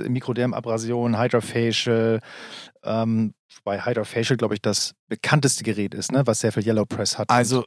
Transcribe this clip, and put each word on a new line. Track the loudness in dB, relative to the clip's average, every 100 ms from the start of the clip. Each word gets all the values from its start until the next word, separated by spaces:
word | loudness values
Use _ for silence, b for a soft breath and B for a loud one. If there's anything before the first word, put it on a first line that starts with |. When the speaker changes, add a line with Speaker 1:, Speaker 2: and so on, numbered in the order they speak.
| -2
Speaker 1:
Mikrodermabrasion, | -2 -2 -2 0 -2 -2 -2 -2 -2 0 2
Hydrofacial, | 2 2 0 0 0 0 2 2 2 0 B B B B B _
ähm, | -4 -2 0 2 0 -4 _ -10
wobei | -6 -4
Hydrofacial, | -2 -2 -2 -2 0 0
glaub | 0
ich, | 0
das | 0 0 -2 -8 _
bekannteste | -6 0 2 4 2
Gerät | -2 -2 -4
ist, | -4 -2
ne, | 0 2
was | 2
sehr | 0
viel | 0 2
Yellow | 2 0
Press | -2 -4 -2
hat. | 2
Speaker 2:
Also | 4 4 0